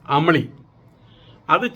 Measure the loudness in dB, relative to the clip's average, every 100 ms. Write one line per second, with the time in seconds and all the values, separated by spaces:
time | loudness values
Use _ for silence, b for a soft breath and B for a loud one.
0 | -4 0 2 0 -2 -12 -20 _ _ _
1 | b b b b b 0 0